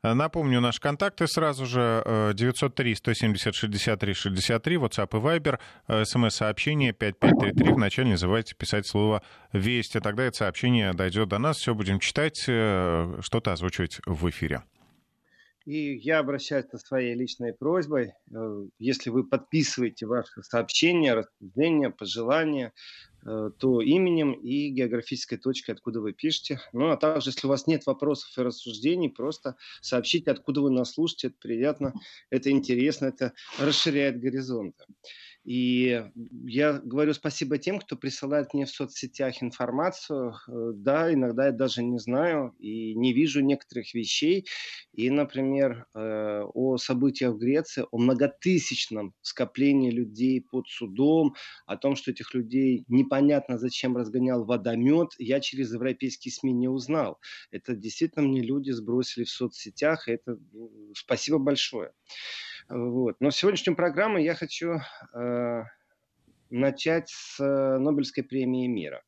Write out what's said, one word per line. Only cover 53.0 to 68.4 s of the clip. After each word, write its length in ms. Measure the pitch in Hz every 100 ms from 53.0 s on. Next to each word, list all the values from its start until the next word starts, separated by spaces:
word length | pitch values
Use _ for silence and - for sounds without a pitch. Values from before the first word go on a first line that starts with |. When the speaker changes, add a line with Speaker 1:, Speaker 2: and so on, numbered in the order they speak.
| 135 139 143 147 139 120
Speaker 2:
зачем 380 | 123 - 131 123
разгонял 480 | 113 123 127 123
водомёт, 680 | 107 123 101 113 123 156 170 -
я 220 | 120 135
через 320 | 139 131 123
европейские 580 | 113 127 123 131 - -
сми 220 | - 135
не 160 | 123 127
узнал. 500 | 131 123 156 117 76 - - -
Это 240 | 98 -
действительно 540 | 117 110 - 165 160 143
мне 140 | 135
люди 280 | 117 139 135
сбросили 540 | 120 107 123 123 -
в 60 | 120
соцсетях, 760 | - 123 - 110 - 147 160 -
и 60 |
это, 220 | 117 -
э, 20 | 117 - 107 113 110 104
спасибо 440 | 104 - 120 - 151
большое. 520 | 135 139 - 120 78 _ _ - - - - - -
Вот. 480 | 123 120 123 123 -
Но 120 | 139
сегодняшнюю 460 | 139 190 190 - 160
программу 420 | 175 143 214 196
я 160 | 156
хочу, 440 | 170 165 - 170 165 135 - -
э, 480 | 120 120 120 120 117 113 _ _ _ _ _ _ _ _
начать 600 | 120 139 135 160 165 165
с, 300 | - - -
э, 380 | 139 139 135 131
Нобелевской 440 | 139 147 135 -
премии 460 | 131 131